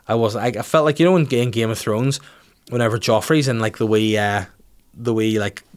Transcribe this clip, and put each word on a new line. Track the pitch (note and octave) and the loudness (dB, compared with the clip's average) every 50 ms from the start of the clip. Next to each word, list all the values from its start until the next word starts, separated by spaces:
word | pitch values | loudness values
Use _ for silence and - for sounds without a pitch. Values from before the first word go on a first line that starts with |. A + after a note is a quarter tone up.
| _ | _
I | - A#2 | -2 0
wasn't. | A#2 A#2 A2 G#2+ A2 G#2+ | 0 0 0 -2 -2 -4
I, | B2 A2+ G#2+ | -4 -4 -6
I | A2+ | -4
felt | - - D#3+ D3+ | 0 0 2 2
like, | D#3 C#3+ - | 2 2 2
you | D#3+ | 4
know, | F3+ F#3 | 4 4
in, | F3 D#3 | 2 2
in | B2+ B2 A#2+ B2 B2 | 0 0 0 0 0
Game | G#2 A#2 A2+ A2 | 0 0 -2 -2
of | A2 | -2
Thrones, | G#2 - A#2 G#2+ A2 B2+ C3+ C#3 - - - - - _ _ _ _ _ - | -4 -4 -2 -2 0 0 -2 -2 -4 -8 -16 -20 -20 _ _ _ _ _ -6
whenever | A#2+ A#2+ A#2+ A2 A2 | -2 -2 0 0 0
Joffrey's | A2+ - - A2+ G#2+ - - D#3+ D#3 C#3+ | -2 0 0 0 2 2 2 2 2 2
in, | C3+ B2 A2+ | 0 0 0
like, | A2 A2 A2 | -2 -2 -2
the | - A#2 | -2 0
wee, | G#2+ A2 G#2+ G#2+ G#2+ G#2+ | 2 2 2 2 2 0
uh, | G#2 G#2 G#2 G2+ G2+ F#2 - - _ _ _ _ _ _ _ _ | 0 0 0 -2 -2 -4 -8 -12 _ _ _ _ _ _ _ _
the | - A#2 A#2+ A2+ | -8 -4 -2 -2
wee, | A2 A2 A2 A2 G#2+ | 0 0 0 0 0
like, | G2+ G2+ - - - _ - | -2 -4 -6 -10 -18 _ -16